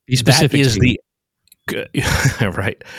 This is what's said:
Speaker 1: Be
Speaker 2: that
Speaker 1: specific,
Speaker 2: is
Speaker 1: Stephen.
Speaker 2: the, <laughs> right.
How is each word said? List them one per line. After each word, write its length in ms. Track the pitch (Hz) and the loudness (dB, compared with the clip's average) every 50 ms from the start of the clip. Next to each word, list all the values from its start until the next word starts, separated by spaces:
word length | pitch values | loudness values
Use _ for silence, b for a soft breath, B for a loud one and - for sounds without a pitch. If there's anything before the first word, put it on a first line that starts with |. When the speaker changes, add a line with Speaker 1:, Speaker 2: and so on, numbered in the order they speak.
| _ | _
Speaker 1:
Be 100 | - 127 | -2 -2
Speaker 2:
that 20 | 127 | 0
Speaker 1:
specific, 420 | 117 131 123 151 165 131 - 147 | 2 4 4 4 4 2 2 2
Speaker 2:
is 120 | 139 127 107 | 2 2 2
Speaker 1:
Stephen. 220 | 98 123 127 104 - - _ _ _ _ _ _ _ _ _ _ _ _ - | 2 2 2 2 -2 -8 _ _ _ _ _ _ _ _ _ _ _ _ -8
Speaker 2:
the, 840 | - - - - - - - - - - - 135 - - 117 95 | -8 -8 -8 -6 -6 -4 -2 -2 -2 0 0 -2 0 0 -4 -2
<laughs> 40 | 80 | -2
right. 260 | - 95 113 - - B B B | -4 -6 -6 -6 -8 B B B